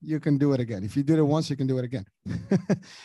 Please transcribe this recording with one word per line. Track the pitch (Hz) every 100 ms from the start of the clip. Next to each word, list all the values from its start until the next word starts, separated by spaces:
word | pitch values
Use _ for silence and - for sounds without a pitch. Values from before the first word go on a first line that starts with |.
you | 151 156
can | 156 139
do | 143
it | 131
again. | 120 98
If | 104 139
you |
did | 139 160
it |
once, | 147 151 151
you | 135
can | 131
do | 127
it |
again. | 123 127 101 _ -
<laughs> | - - 175 - 190 - -